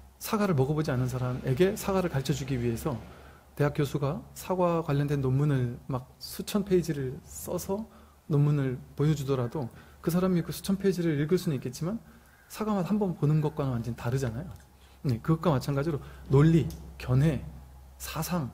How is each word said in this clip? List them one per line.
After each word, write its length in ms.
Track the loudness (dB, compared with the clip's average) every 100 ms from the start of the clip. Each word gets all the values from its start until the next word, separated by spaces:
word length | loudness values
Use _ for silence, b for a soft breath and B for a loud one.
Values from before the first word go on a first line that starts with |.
| -20 -14
사과를 340 | -4 0 2
먹어보지 380 | 2 2 0 0
않은 160 | 0 -2
사람에게 680 | -2 -4 -2 0 4 4 2
사과를 340 | 0 0 0
가르쳐주기 520 | 0 0 -2 -2 -2
위해서 380 | 0 -2 -2 -6 -8 B B B B 0
대학 180 | 0
교수가 480 | 0 -2 0 -2 -4 -8
사과 480 | -10 -4 0 2 2
관련된 380 | 0 0 2 0
논문을 580 | 2 2 2 2 0 -4 -6
막 260 | -6 -6 -16
수천 460 | -12 -10 -2 -2 2
페이지를 520 | 2 2 -2 -4 -8
써서 640 | -12 -14 -6 -6 -4 -6 -6 b b b 0
논문을 500 | 4 4 4 0 -4 -8 -2
보여주더라도 760 | 0 0 0 -2 -2 -4 -8 B B B
그 100 | -2
사람이 300 | 0 2 2
그 80 | 0
수천 260 | -4 -2 0
페이지를 420 | 2 2 2 2
읽을 160 | 2 2
수는 180 | 0 -2
있겠지만 420 | -4 -6 -4 -6 -10 b b b b
사과 240 | -6 -2
맛 160 | 0 0
한번 260 | 0 0 0
보는 260 | 2 2
것과는 300 | 2 0 -2
완전히 240 | -2 -4 -6
다르잖아요. 500 | -2 -2 -2 -4 -8 -14 -20 -20 b b
네, 160 | -2 0
그것과 300 | 2 2 4
마찬가지로 500 | 2 2 -2 0 -2 B B B
논리, 380 | 6 8 6 2 -4 -14 -10
견해, 480 | 0 4 4 2 -6 -14 -18 -20 -20 -16
사상, 540 | -10 -6 -4 -4 -4